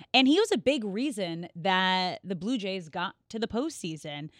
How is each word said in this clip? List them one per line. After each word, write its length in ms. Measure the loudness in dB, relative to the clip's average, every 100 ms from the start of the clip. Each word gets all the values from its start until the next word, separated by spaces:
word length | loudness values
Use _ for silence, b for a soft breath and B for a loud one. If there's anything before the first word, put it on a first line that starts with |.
| B
and 160 | 6 6
he 100 | 6
was 140 | 4
a 60 | 2
big 260 | 2 2
reason 640 | -2 -4 -4 -4 -4 -6 -10 -4
that 640 | 0 2 4 2 0 -4
the 140 | -6 -6
Blue 220 | -2 -2
Jays 320 | -2 -6 -8
got 240 | -6 -8 -8 _
to 80 | -6
the 100 | -4
postseason. 800 | -2 -4 -6 -8 -8 -10 -10 -12 b